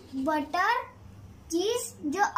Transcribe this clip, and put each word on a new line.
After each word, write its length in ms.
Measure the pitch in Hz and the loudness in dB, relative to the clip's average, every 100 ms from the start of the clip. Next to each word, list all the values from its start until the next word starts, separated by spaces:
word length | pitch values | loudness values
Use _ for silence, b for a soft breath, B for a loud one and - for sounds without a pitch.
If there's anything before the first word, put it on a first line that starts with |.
| - 269 269 | -10 -2 0
butter, 580 | 311 294 349 392 494 480 - - - - - - | 0 0 2 4 2 -2 -14 -20 -20 -18 -20 -4
cheese 420 | 330 392 480 480 - 320 | 0 2 0 -4 -6 -4
जो 160 | 320 415 | 0 2